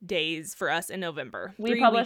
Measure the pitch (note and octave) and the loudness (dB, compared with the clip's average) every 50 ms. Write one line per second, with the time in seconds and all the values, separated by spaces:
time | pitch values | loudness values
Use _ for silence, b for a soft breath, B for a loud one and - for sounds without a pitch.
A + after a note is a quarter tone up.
0 | F#3+ F3 G3+ E3+ D#3 D#3+ E3 D#3 D#3+ F#3+ - - F#3+ D3 D#3 E3+ E3+ - - F#3+ | -8 -2 0 0 0 0 -2 -4 -6 -10 -8 -4 -2 0 0 0 -2 -4 -6 -4
1 | F3+ E3+ D3+ D3 C3+ B2 - - F2 F#3 G3 - G#3+ A#3 A#3 A#3 B3 A3+ A3+ A#3 | -4 -4 -4 -6 -8 -8 -8 -8 -8 -8 -8 -6 -2 0 2 6 6 6 6 6
2 | A#3+ | 2